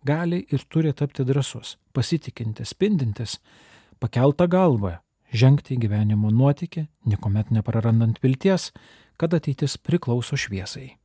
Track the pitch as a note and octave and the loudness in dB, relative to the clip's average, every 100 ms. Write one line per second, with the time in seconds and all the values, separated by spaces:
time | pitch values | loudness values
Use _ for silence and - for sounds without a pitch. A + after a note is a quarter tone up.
0 | C3+ D3+ F3 F3 - C#3 - D#3+ D#3+ C3+ | -2 -2 -2 -4 -2 -4 -2 -2 0 -2
1 | C#3+ - C3 C#3 C3 B2+ - - _ - | -6 -4 -2 0 -2 -8 -16 -18 _ -4
2 | A#2 E3 - - A2 A2+ A#2 - G3+ G3 | -2 -2 -4 -10 -8 -8 -10 -2 0 2
3 | B2 G2+ A2+ - _ _ _ - _ _ | 0 -4 -8 -10 _ _ _ -20 _ _
4 | B2 - C3+ C#3+ F3 F#3 F#3 B2 G2 F2 | -4 2 2 4 2 4 4 2 -2 -6
5 | _ _ _ A2+ C3 D3 - B2+ A2+ G#2 | _ _ _ 4 6 6 2 -4 0 0
6 | G#2+ G#2+ G#2+ A2 C#3 C#3+ F3 - D3+ _ | 2 2 2 4 4 2 -4 -8 -10 _
7 | - G2+ G#2 G2+ G#2+ A2 G#2 A2+ A2+ A2+ | -2 -2 0 -2 0 -2 0 0 2 2
8 | A#2 A2 C3 C3 G3 F#3 - - - - | 2 2 0 2 2 0 -2 -14 -20 -20
9 | _ _ E3 E3+ - C3+ C#3+ - - F3 | _ _ -2 -2 -2 -4 -4 -4 -2 -2
10 | - A#2+ A#2+ C#3 - G2 G2+ - C3 - | 0 -2 -2 -6 -4 -8 -8 -12 -16 -20